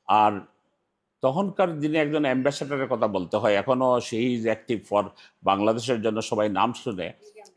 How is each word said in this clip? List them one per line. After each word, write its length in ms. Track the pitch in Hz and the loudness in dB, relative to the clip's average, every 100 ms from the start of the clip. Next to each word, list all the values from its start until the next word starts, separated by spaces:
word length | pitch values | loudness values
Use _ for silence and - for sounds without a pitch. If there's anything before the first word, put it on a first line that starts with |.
| - | 2
আর 340 | 107 107 98 - _ _ _ _ _ _ _ | 4 4 2 -8 _ _ _ _ _ _ _
তখনকার 580 | 131 156 202 202 185 151 | -2 0 -2 0 -2 0
দিনে 180 | 151 156 | -2 0
একজন 260 | 147 151 | 0 0
অ্যাম্বাসেডরের 640 | 143 127 135 139 139 139 127 | 0 2 0 -2 -4 -4 -2
কথা 200 | 117 110 | 0 0
বলতে 280 | 98 85 107 | 0 -2 0
হয়, 180 | 110 | 2
এখনও 440 | 101 113 127 131 123 | 2 2 2 2 2
he 180 | - 113 | 0 -2
is 280 | 123 120 | -2 0
active 360 | 113 110 - 107 - | -2 -4 -4 -6 0
for 140 | 104 101 - - _ | 0 0 -8 -20 _
বাংলাদেশের 600 | 95 98 104 117 117 117 | 0 2 2 0 -2 -2
জন্য 200 | 107 107 | -2 -4
সবাই 260 | - 107 104 | -4 -2 0
নাম 240 | 92 117 | 0 -2
শুনে, 400 | 120 127 92 85 - - - - | -2 -8 -8 -10 -12 -20 -20 -20